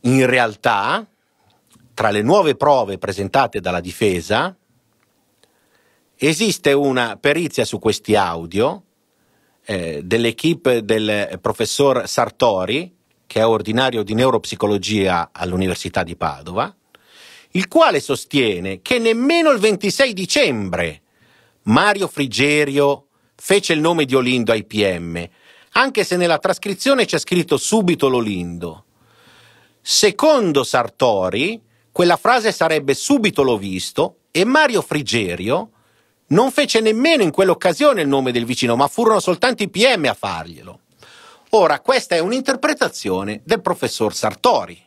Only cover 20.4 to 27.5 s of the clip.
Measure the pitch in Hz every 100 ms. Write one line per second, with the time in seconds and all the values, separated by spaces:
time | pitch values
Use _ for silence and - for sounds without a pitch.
20.4 | 226 117 95 85 85 78 _ _ _ _
21.4 | _ _ - 123 202 202 180 - 139 104
22.4 | 143 147 147 139 143 139 _ _ _ _
23.4 | - 202 - 160 160 170 139 131 123 127
24.4 | 113 113 101 107 101 87 85 85 85 _
25.4 | _ _ _ 214 269 269 185 180 175 156
26.4 | 190 175 202 185 262 269 196 160 - 180
27.4 | 165